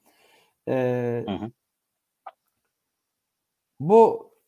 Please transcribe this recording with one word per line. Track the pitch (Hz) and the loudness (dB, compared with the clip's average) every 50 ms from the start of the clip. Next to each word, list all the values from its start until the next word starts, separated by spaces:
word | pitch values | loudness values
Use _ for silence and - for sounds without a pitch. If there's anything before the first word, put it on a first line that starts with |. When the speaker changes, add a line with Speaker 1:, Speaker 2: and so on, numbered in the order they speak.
| _ _ _ _ _ _ - - _ _ _ _ _ - | _ _ _ _ _ _ -20 -20 _ _ _ _ _ -6
Speaker 1:
Ee, | 127 131 127 123 123 123 123 120 117 120 113 110 | -4 -2 -2 -2 -2 -4 -4 -4 -6 -6 -6 -8
Speaker 2:
Hı | 98 | -8
hı. | 87 104 113 - _ _ _ _ _ _ _ _ _ _ _ _ _ _ - - _ _ _ _ _ _ _ _ _ _ _ _ _ _ _ _ _ _ _ _ _ _ _ _ _ _ _ _ _ | -8 -8 -12 -14 _ _ _ _ _ _ _ _ _ _ _ _ _ _ -20 -20 _ _ _ _ _ _ _ _ _ _ _ _ _ _ _ _ _ _ _ _ _ _ _ _ _ _ _ _ _
Speaker 1:
bu | 139 160 208 226 226 196 - - - - _ _ _ | -2 4 6 6 6 6 4 -2 -10 -16 _ _ _